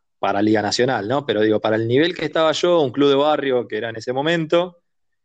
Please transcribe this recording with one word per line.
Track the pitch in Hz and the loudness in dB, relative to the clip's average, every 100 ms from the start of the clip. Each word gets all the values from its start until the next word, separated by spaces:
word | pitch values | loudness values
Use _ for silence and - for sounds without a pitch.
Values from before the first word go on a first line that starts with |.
| _ _ | _ _
para | 98 101 | -2 0
Liga | 107 107 | 2 2
Nacional, | 104 95 123 120 101 | 0 0 0 -2 -2
¿no? | 139 143 | -4 -2
Pero | 104 | 0
digo, | 110 107 | 2 0
para | 110 110 | 0 -2
el | 113 | 0
nivel | 127 170 | 2 0
que | 175 147 | -2 -4
estaba | 165 160 | 0 0
yo, | 147 175 175 | 2 2 2
un | 139 | 2
club | 135 143 | 2 2
de | 139 | 4
barrio | 147 147 139 123 113 | 2 0 0 -2 -2
que | 107 | -6
era | 113 | -8
en | 113 | -8
ese | 110 | -6
momento, | 127 151 170 160 170 180 175 _ _ _ _ | -4 -2 -2 0 0 0 -6 _ _ _ _